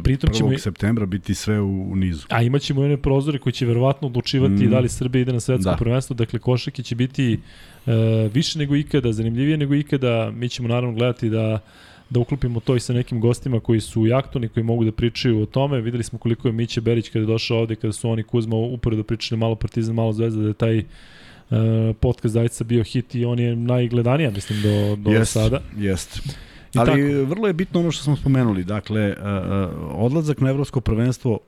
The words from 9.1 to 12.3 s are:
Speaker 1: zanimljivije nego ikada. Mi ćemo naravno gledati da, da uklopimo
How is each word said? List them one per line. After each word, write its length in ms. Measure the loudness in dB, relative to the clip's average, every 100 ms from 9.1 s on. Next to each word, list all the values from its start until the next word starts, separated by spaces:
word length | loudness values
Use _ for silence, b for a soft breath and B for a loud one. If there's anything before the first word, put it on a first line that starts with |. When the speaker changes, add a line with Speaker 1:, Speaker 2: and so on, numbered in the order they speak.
Speaker 1:
zanimljivije 440 | 0 -2 0 0 0
nego 180 | 2 0
ikada. 560 | 0 0 2 0 -2
Mi 180 | -4 -6
ćemo 180 | -4 -2
naravno 240 | 0 0
gledati 360 | 0 0 0 -2
da, 300 | 0 0 -2 -6 B B B B
da 100 | -2
uklopimo 400 | 0